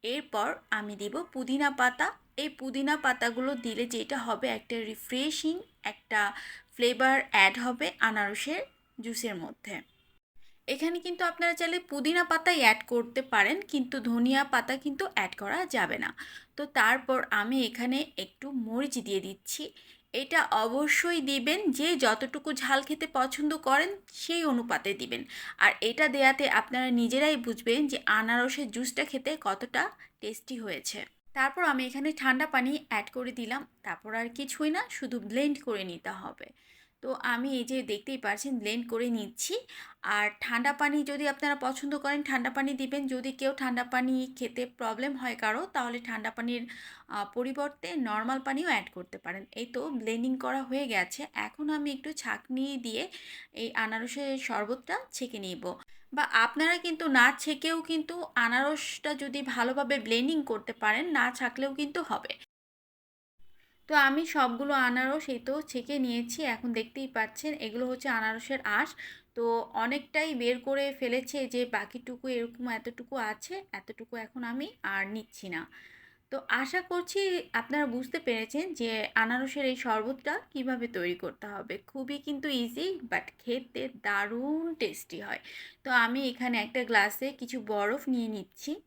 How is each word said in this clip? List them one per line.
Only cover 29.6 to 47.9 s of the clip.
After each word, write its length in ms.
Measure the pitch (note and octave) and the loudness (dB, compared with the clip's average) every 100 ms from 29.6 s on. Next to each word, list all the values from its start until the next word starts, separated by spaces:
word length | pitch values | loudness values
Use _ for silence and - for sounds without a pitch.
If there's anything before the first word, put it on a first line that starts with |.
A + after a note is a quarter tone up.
| B3 B3+ F#4 - - _ | -2 -2 -2 -4 -20 _
টেস্টি 360 | G#3 A3 - B3+ | -10 -10 -10 -8
হয়েছে। 340 | A3 D#3 - G#3 - _ - - | -6 -6 -6 -8 -12 _ -12 0
তারপর 260 | C4+ C#4 F4 | 0 4 2
আমি 100 | C4+ B3+ | 2 0
এখানে 200 | C4 C#4+ D#4 | -2 -2 0
ঠান্ডা 260 | C4+ C4 D4+ | 2 4 4
পানি 180 | C#4 B3 D4 - | 2 2 -2 -2
অ্যাড 160 | A3 G#3 - | -4 -4 -6
করে 160 | B3+ B3 | -8 -6
দিলাম। 220 | A3+ B3+ C#4+ _ - | -4 -6 -8 _ -10
তারপর 240 | E3+ G#3+ A3 | -10 -6 -4
আর 80 | A#3 A#3 | -4 -6
কিছুই 320 | C#4 - D4+ E4 | -8 -2 0 0
না, 60 | B4 - | -2 -6
শুধু 200 | C4 A#3+ G3+ | -6 -6 -2
ব্লেন্ড 280 | A3+ D4 C#4 - | 0 2 0 -2
করে 160 | G#3 F#3 | -2 -4
নিতে 200 | E3+ F#3 F#3+ | -6 -8 -10
হবে। 260 | F#3+ - - - _ - _ _ | -10 -12 -18 -20 _ -20 _ _
তো 80 | B3+ C4 - | -6 -4 0
আমি 160 | A#3+ C4 C4 | 0 0 -2
এই 60 | A#3+ | 0
যে 80 | C4 B3+ | -2 -2
দেখতেই 300 | G4+ - C4+ | -4 -4 -4
পাচ্ছেন 280 | G#3+ G#3 C#4 B3+ | -2 -2 -2 -2
ব্লেন্ড 220 | G#3 A3+ A#3 | 0 -2 -2
করে 140 | A3+ B3 A#3 | -2 0 0
নিচ্ছি। 380 | G3+ - - G4+ - - - - - G#3 | -2 -6 -4 -4 -4 -18 -18 -8 0 2
আর 100 | G#3 G#3 | 2 0
ঠান্ডা 280 | - A#3+ C4 C#4+ | -2 2 2 4
পানি 180 | D4 D4 C#4 | 4 2 0
যদি 140 | C#4+ D4 | 0 0
আপনারা 240 | C#4 D4 C#4+ B3+ | 0 0 2 0
পছন্দ 260 | C4 C#4+ C#4+ | -2 -2 -2
করেন 160 | C#4 C#4+ D4 | 0 -2 0
ঠান্ডা 220 | C4 B3 B3+ | 0 0 0
পানি 160 | C4+ C4+ | 0 0
দিবেন, 200 | C4 C#4 C#4 | -2 -2 -2
যদি 160 | B3+ B3+ C4 | -2 -4 0
কেউ 120 | C4+ C4+ | 0 2
ঠান্ডা 240 | C4 B3 B3 | 0 0 0
পানি 220 | B3+ B3+ C4 B3+ C4 | 0 2 2 0 -4
খেতে 240 | A#3+ A#3 B3 - | -6 -4 -6 -4
প্রবলেম 340 | A3+ A3 C4+ C4+ | -4 -2 -2 -2
হয় 140 | B3+ A#3 | -4 0
কারো, 200 | A3 A3 F4+ | 0 0 0
তাহলে 240 | - A#3+ A#3+ A#3+ | -2 -2 -4 -6
ঠান্ডা 220 | A3+ A3 - | -6 -6 -4
পানির, 260 | A#3 A#3+ A#3+ - - - - | -2 -2 -6 -12 -16 -20 -8
আহ, 120 | G#3 G3+ - | -6 -4 -2
পরিবর্তে 520 | B3+ C4+ C#4+ C#4+ E4+ | -2 -2 -4 -4 -6